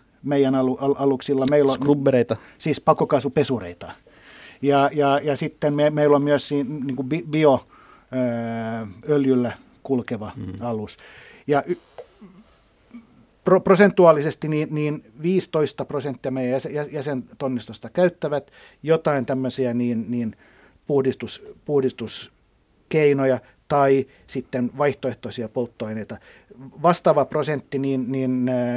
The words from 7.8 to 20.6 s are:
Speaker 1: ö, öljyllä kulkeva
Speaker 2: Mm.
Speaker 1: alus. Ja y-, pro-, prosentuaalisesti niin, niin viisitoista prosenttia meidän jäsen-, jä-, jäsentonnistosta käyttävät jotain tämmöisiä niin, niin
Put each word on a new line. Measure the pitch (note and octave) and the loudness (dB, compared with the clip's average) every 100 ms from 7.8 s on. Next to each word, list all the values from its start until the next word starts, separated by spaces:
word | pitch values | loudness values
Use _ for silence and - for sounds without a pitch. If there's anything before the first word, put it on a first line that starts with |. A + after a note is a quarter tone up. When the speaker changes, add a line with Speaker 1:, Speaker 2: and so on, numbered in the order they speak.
| - - _ C3 B2 A#2 A#2 A2+ A2+ A2+ | -20 -20 _ -4 -2 -4 -6 -6 -6 -8
Speaker 1:
ö, | G#2+ F2+ - | -10 -8 -2
öljyllä | D3 C3+ B2+ A#2+ - _ _ | 2 2 2 0 -6 _ _
kulkeva | - C3 A2+ A2 G#2+ - | -4 -4 -4 -8 -10 -12
Speaker 2:
Mm. | G2 F2+ | -12 -8
Speaker 1:
alus. | A#2+ A2 G#2 - - - - - - | -8 -8 -10 -16 -20 -20 -20 -10 -2
Ja | C#3+ D#3+ | -2 -2
y-, | F3+ _ - - _ F#3+ F#3 A3+ _ _ _ _ - - _ _ _ - | -8 _ -20 -20 _ -20 -20 _ _ _ _ _ -20 -20 _ _ _ 2
pro-, | F#3 | 4
prosentuaalisesti | F#3+ F3+ G3+ - E3+ D3+ D3 - D#3 | 6 6 6 8 6 6 2 -4 -4
niin, | D3+ D#3 | -2 -2
niin | D3+ D3+ D3+ - - | -2 -2 -4 -10 -6
viisitoista | D#3+ F#3 F3 D#3+ D3+ - B2+ | -2 0 0 0 0 -4 -8
prosenttia | D3 C#3+ B2 C3+ | -6 -6 -8 -6
meidän | C3 B2 | -4 -2
jäsen-, | C3 D3+ | -2 -4
jä-, | D3 D3 | -6 -6
jäsentonnistosta | D3 C#3 C3 A#2+ - C#3 B2 - G#2+ A2+ | -6 -6 -6 -8 -8 -6 -6 -8 -16 -6
käyttävät | - F3+ F3 D3+ C#3+ - - - _ | 0 0 0 -4 -4 -6 -16 -20 _
jotain | D3 D#3+ D#3+ C#3 A#2+ | 0 2 2 -2 -2
tämmöisiä | C3 C3 B2+ B2 | -2 -4 -2 -2
niin, | A#2+ B2 A2+ G#2+ | 0 -2 -2 -4
niin | A#2+ A2+ - _ _ | -4 -6 -8 _ _